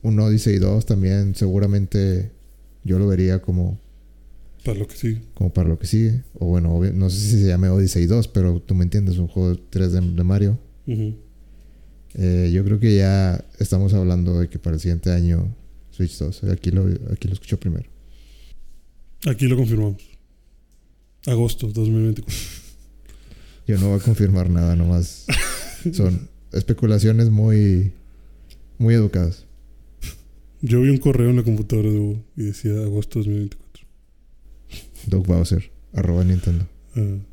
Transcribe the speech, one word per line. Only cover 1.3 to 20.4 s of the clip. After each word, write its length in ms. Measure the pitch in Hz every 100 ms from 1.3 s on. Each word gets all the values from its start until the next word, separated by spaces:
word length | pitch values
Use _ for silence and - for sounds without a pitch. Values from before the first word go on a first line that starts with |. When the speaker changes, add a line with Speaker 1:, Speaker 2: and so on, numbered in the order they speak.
Speaker 1:
seguramente 960 | 101 98 95 101 101 98 104 98 92 101 - - - - -
yo 160 | - 92
lo 80 | 101
vería 340 | 92 92 92
como 380 | - 92 90 98 - - - - - - - -
Speaker 2:
Para 140 | - 104
lo 100 | 104
que 80 | -
sigue. 260 | 113 113 -
Speaker 1:
como 180 | - 92
para 160 | - 82
lo 120 | 82
que 80 | -
sigue. 360 | 110 110 117 - -
O 100 | 87
bueno, 300 | 87 85 85
obvio, 180 | 92
no 160 | 95 92
sé 80 | 95
si 240 | 104 107
se 60 | 98
llame 220 | 90 92
Odyssey 360 | 92 95 92 85
dos, 220 | 113 117
pero 340 | - 90 85
tú 140 | - 92
me 80 |
entiendes, 340 | 90 104 98 90
un 100 | 87
juego 300 | - 90 90 -
tres 220 | 92 92
D 80 | 90
de, 100 | 90
de 120 | 85
Mario. 360 | 90 98 101 110 - - -
Speaker 2:
Ujú. 300 | 113 107 110 - - - - - - - - -
Speaker 1:
Eh, 380 | - 92 90 87
yo 100 | 90
creo 160 | 98 107
que 160 | 110 101
ya 480 | 95 98 92 90 - -
estamos 380 | - 95 98 98
hablando 440 | 92 90 87 87
de 80 | 87
que 120 | -
para 160 | - 80
el 40 |
siguiente 320 | 87 85 92
año 440 | 87 85 85 90 110 - - -
Switch 280 | - 87 -
dos. 240 | 73 90
Aquí 260 | 98 92 -
lo, 160 | 92 95 90 -
aquí 160 | 101 92
lo 60 |
escucho 260 | 95 - 101
primero. 300 | 92 80 - - - - - - - - - - - - - - -
Speaker 2:
Aquí 220 | 113 127
lo 100 | 127
confirmamos. 460 | 117 113 104 95 - - _ _